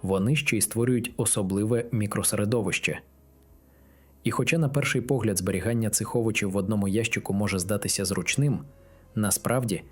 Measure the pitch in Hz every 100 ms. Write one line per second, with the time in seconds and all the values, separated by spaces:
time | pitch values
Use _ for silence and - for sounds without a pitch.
0 | 92 95 101 151 - 110 - 113 120 123
1 | 113 - 120 - 98 98 107 120 117 117
2 | 104 - 98 104 104 120 98 - - -
3 | - - - - - - - - - -
4 | - - - - 120 165 151 143 135 131
5 | 120 135 110 92 95 95 98 117 113 -
6 | 107 123 113 101 101 98 95 107 98 98
7 | 113 - - 98 104 95 90 104 98 -
8 | 95 92 87 - 143 127 - - - -
9 | - - 104 - - 120 120 87 -